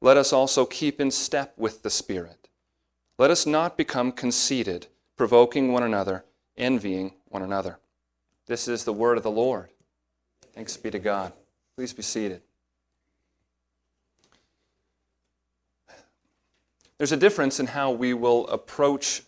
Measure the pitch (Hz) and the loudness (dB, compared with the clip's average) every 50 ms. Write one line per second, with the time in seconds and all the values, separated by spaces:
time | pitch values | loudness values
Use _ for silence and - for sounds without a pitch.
0 | - 127 135 143 135 - 147 131 135 135 - 139 123 123 - - 156 143 139 - | 6 6 8 8 6 4 4 4 4 4 2 2 2 0 -2 -4 -4 -4 -2 0
1 | 139 135 127 - - - 156 139 139 - _ - 113 107 - - - 104 - - | -2 -2 -2 -2 -4 -2 -4 -4 -4 -6 _ -4 -4 -4 -4 -6 -6 -4 -4 -4
2 | - - 98 90 85 85 85 _ _ _ _ _ _ _ _ _ _ _ _ _ | -4 -4 -6 -8 -8 -10 -16 _ _ _ _ _ _ _ _ _ _ _ _ _
3 | _ _ _ - 131 151 170 175 - 151 151 156 165 175 - - 151 - - 127 | _ _ _ 4 4 4 4 2 2 2 2 2 0 0 -2 -4 -4 -2 -2 -2
4 | 123 127 127 - 127 123 123 - - - 139 123 107 98 87 87 - - _ _ | -2 -2 -4 -4 -4 -2 -2 0 -2 0 -2 -2 -2 -4 -6 -8 -10 -16 _ _
5 | _ _ _ - 127 104 120 120 123 120 - 143 135 127 123 123 120 113 107 101 | _ _ _ -2 2 6 8 8 8 6 4 0 0 2 2 0 0 0 0 -2
6 | 95 95 92 90 - _ _ _ _ _ _ - 123 127 131 113 98 98 92 92 | -2 -2 -4 -6 -10 _ _ _ _ _ _ -4 -2 0 0 0 -2 -4 -4 -4
7 | 95 95 - _ _ _ - 98 92 95 98 98 92 92 - - _ _ _ _ | -6 -8 -10 _ _ _ -10 -8 -6 -4 -4 -4 -4 -6 -10 -14 _ _ _ _
8 | _ _ _ _ _ _ _ _ _ - 120 - - 123 120 110 - 117 104 104 | _ _ _ _ _ _ _ _ _ -8 -8 -6 -4 -6 -6 -4 -4 -6 -2 0
9 | 117 120 120 113 - 110 107 113 120 131 120 95 87 - _ _ _ _ _ _ | 2 2 2 0 -2 -2 -2 0 0 0 -2 -4 -8 -16 _ _ _ _ _ _
10 | _ _ _ _ _ _ _ _ _ _ _ 117 110 104 - - - 110 107 98 | _ _ _ _ _ _ _ _ _ _ _ -16 -14 -14 -12 -10 -8 -8 -8 -4
11 | 92 104 101 98 92 87 - - _ _ _ _ _ _ _ - 127 120 - - | -2 -2 -2 -2 -4 -8 -12 -18 _ _ _ _ _ _ _ -10 -10 -10 -10 -10
12 | 104 - - 113 104 98 92 87 - _ _ _ _ _ _ _ _ _ _ _ | -10 -6 -4 -4 -4 -4 -6 -10 -16 _ _ _ _ _ _ _ _ _ _ _
13 | _ _ _ _ _ _ _ _ _ _ _ _ _ _ _ _ _ _ _ _ | _ _ _ _ _ _ _ _ _ _ _ _ _ _ _ _ _ _ _ _
14 | _ _ _ _ _ _ _ _ _ _ _ _ _ _ _ _ _ _ _ _ | _ _ _ _ _ _ _ _ _ _ _ _ _ _ _ _ _ _ _ _
15 | _ _ _ _ _ _ _ _ _ _ _ _ _ _ _ _ _ _ - - | _ _ _ _ _ _ _ _ _ _ _ _ _ _ _ _ _ _ -20 -20
16 | _ _ _ _ _ _ _ _ _ _ _ _ _ _ _ _ _ _ _ - | _ _ _ _ _ _ _ _ _ _ _ _ _ _ _ _ _ _ _ -4
17 | 147 139 156 135 165 - - 170 143 135 135 - 131 120 - 143 139 135 123 117 | -2 0 2 4 4 4 4 2 0 0 0 -2 -4 -4 -4 -2 -2 -2 0 0
18 | 127 123 123 117 120 120 120 120 - - 113 110 - - - - 143 143 139 135 | 0 -2 0 2 2 4 4 4 2 -2 -6 -6 -6 -10 -2 2 2 2 2 0
19 | - - - - - | -2 -4 -6 -6 -10